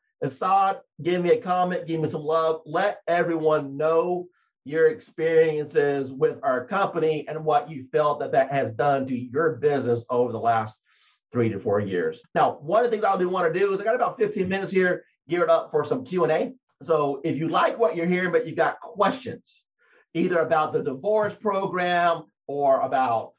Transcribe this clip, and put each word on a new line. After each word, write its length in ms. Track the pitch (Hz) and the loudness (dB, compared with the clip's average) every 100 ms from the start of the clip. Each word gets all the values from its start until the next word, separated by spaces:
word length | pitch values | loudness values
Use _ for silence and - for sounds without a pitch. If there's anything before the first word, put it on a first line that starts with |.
| _ _ | _ _
Assad, 580 | 139 - 190 196 196 185 - - | -8 -4 2 4 2 0 -10 -8
give 200 | 156 180 | -2 0
me 80 | 175 | 2
a 100 | 160 | 2
comment, 460 | 185 180 180 175 156 | 2 0 0 -2 -4
give 140 | 160 | -4
me 80 | 151 | -4
some 140 | 156 | -4
love. 400 | 147 160 160 160 - | -2 0 0 -2 -4
Let 340 | 160 202 - - | -2 -2 -2 -2
everyone 680 | 175 170 165 156 151 139 139 | 0 0 0 2 2 0 -2
know 500 | 156 165 180 180 - _ _ _ | 2 2 2 -2 -6 _ _ _
your 240 | 135 156 160 | -6 2 2
experiences 1200 | 156 - - 160 160 160 151 143 156 143 139 127 | 2 -8 -4 2 4 4 2 -2 0 2 0 -4
with 260 | 135 151 135 | -2 -2 0
our 240 | 139 127 - | -2 -2 -2
company 600 | 196 190 170 156 151 - | -2 -2 0 0 -2 -6
and 160 | 156 | -6
what 260 | 156 147 - | 0 0 0
you 160 | 139 131 | -10 -4
felt 280 | 151 151 143 | 0 0 0
that 120 | 135 | 0
that 200 | 139 131 | 0 0
has 200 | 139 117 | 0 -2
done 320 | 107 143 135 127 | 0 0 0 -2
to 100 | 120 | -6
your 400 | 123 135 165 - | -4 -2 -2 0
business 480 | 147 139 117 120 - | 0 0 0 -2 0
over 220 | 123 123 | -2 0
the 60 | 110 | 0
last 360 | 117 113 110 - _ _ _ _ _ | 0 0 -2 -10 _ _ _ _ _
three 160 | 120 113 | 0 0
to 120 | 98 | 0
four 200 | - 104 | 0 0
years. 400 | 101 90 80 - _ | 0 -2 -2 -6 _
Now, 240 | 165 131 - | 0 0 0
one 240 | 143 214 | -2 2
of 60 | 240 | 2
the 60 | 208 | 0
things 80 | |
I 120 | 202 190 | 0 0
do 120 | 180 | 0
wanna 240 | 185 170 | 0 0
do 200 | 180 202 | 2 0
is 80 | 190 | 0
I 40 | |
got 100 | 220 | -2
about 240 | 240 233 - | 0 -2 0
fifteen 300 | 202 202 185 | -2 -2 -2
minutes 240 | 190 175 | -4 -2
here 320 | 185 180 - - _ - | 2 2 0 -8 _ -6
geared 220 | 175 160 | 0 4
up 200 | 165 - | 2 2
for 140 | 151 | -2
some 200 | - 131 | 0 -4
Q 200 | - 180 | -2 0
and 80 | 151 | 2
A. 200 | 165 - - _ _ | 2 -2 -8 _ _
So 380 | 139 151 143 139 | 0 0 0 -2
if 120 | 165 135 | -4 -4
you 120 | 165 | -2
like 300 | 185 220 - | 0 0 2
what 180 | 220 175 | 0 0
you're 100 | 175 | 0
hearing, 240 | 180 180 | 0 2
but 160 | 160 160 | 0 0
you've 100 | 165 | 0
got 240 | 147 - | -2 -2
questions, 840 | - 190 196 - 117 - _ _ _ _ _ _ _ | -8 0 0 0 -8 -14 _ _ _ _ _ _ _
either 240 | 165 180 170 | -2 2 2
about 320 | 156 156 156 | 2 2 2
the 100 | 156 | -2
divorce 520 | 143 131 202 214 208 | -4 -4 0 0 0
program 880 | - 208 196 190 180 180 175 175 160 - _ - | -2 -2 -2 -2 -2 0 2 2 0 -6 _ -10
or 340 | 143 139 131 | 0 2 2
about 520 | 131 135 123 113 107 | 2 0 0 0 -4